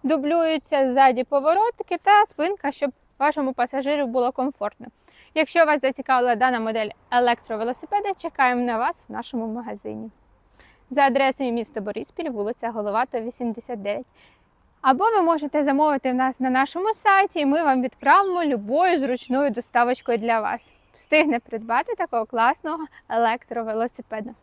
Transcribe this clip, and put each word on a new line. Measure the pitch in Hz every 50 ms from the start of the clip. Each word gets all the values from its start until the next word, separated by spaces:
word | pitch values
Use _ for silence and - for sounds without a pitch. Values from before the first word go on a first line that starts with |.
| -
Дублюються | 269 311 302 262 294 330 339 330 320 320 311 _ - 311 277 269 262
ззаді | 247 269 269 262 247 233 254
поворотики | _ 294 277 269 302 339 381 440 480 466 _ - _ 359 339
та | _ 392 403 415 415
спинка, | - - - 294 349 403 - - 285
щоб | 277 - 294 277 - _ _ _ _ _
вашому | 262 294 302 311 277 262 254
пасажиру | - - - - 277 262 277 294 294 285 247
було | 233 254 240 247
комфортно. | 269 - 254 269 269 - 202 208 _ _ 233 - _ _ _ _ _ _ - _ _
Якщо | 311 320 - - 339 330
вас | 302 302 294
зацікавила | 233 262 262 - 269 - 262 254 247 247 240
дана | 208 247 262 247 233
модель | 220 220 220 226 214 208 - _ _ _
електровелосипеда, | - 247 247 240 240 - _ - 226 214 220 233 247 - - - - 415 403 403 381 _
чекаємо | - 330 _ - 269 247 247 240
на | 247 240 233 220
вас | 240 302 339 _ _ _
в |
нашому | 220 220 233 - - 240 220 220
магазині. | 214 240 233 226 214 202 _ 214 214 214 226 226 _ _ _ _ _ _ _ _ _ _ - _ _ _ _ _
За | 254 277
адресою: | 277 269 233 269 269 262 262 - 277 247
місто | 226 233 220 - - 226
Бориспіль, | 196 214 202 214 269 - _ - 330 320
вулиця | 247 214 202 208 240 _ - 226
Головата, | 226 226 208 208 196 220 254 - - 240
вісімдесят | 220 233 247 - 247 233 214 - - - 247 214
дев'ять. | 190 202 208 233 254 _ _ _ _ _ _ _ _ _ _ _ _ _ _ _
Або | - 269 269 254 381
ви | 453 453 415
можете | 349 330 330 311 302 285 - 294 285
замовити | 285 277 269 302 302 294 269 _ 262
в | 254
нас | 254 262 262 254 -
на | 254 262
нашому | 254 262 269 294 - 339 370 427 440
сайті, | - - 427 392 392 392 392 - 339
і | 294
ми | 269 277 320 339
вам | 294 262 262
відправимо | 247 254 _ _ - 277 302 381 403 392 359 359 339
любою | 294 277 220 202 202 254 302 359 370 339 311
зручною | 262 269 254 247 - - 247 262 285 285
доставочкою | 214 233 240 - _ 240 240 240 254 - - - 233 226
для | 214 233 226 226
вас. | 214 - 208 240 - - _ _ _ _ _ _
Встигне | - - 294 311 311 294 247 240
придбати | _ - - 226 220 226 233 247 330 - 466
такого | - 370 - - 233 220
класного | - - 233 226 240 302 - - 320 302 330 320 277 _ - _ _
електровелосипеда. | 226 226 233 226 226 247 - _ 220 233 226 220 214 220 226 247 - - 247 _ 220 220 208 240 233 _